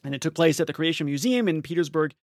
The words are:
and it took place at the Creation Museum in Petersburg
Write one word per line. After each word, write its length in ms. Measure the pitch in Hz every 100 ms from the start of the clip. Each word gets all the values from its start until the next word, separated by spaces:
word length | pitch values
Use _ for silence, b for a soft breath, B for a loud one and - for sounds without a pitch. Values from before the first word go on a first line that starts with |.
and 100 | 139
it 60 | 135
took 140 | 160
place 260 | 156 165 151
at 80 | 160
the 40 |
Creation 340 | 147 160 156 147
Museum 420 | 139 220 247 214
in 140 | 160
Petersburg 520 | 151 170 160 156 156 -